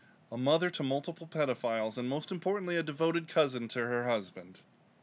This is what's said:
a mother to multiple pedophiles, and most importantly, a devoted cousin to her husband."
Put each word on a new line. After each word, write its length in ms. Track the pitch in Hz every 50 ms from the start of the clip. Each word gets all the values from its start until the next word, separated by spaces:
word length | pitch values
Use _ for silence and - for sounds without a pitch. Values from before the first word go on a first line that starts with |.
| - - - _ _ -
a 60 | 117
mother 320 | 123 127 139 160 160 180 175
to 140 | - -
multiple 440 | 143 131 135 143 - 175 160 - 165
pedophiles, 720 | 160 - 160 147 131 120 - - 117 113 113 110 110 107
and 140 | 127 120 127
most 200 | 139 156 - -
importantly, 460 | 185 165 - 185 202 208 185 175 175
a 60 | 170
devoted 440 | 156 156 143 143 165 165 165 170 160
cousin 420 | - - 165 147 135 127 120 117 113
to 100 | - 123 117
her 180 | 120 123 120 120
husband." 560 | 123 117 107 95 90 - 92 87 90 92 - - _ _ _ _ _ _ _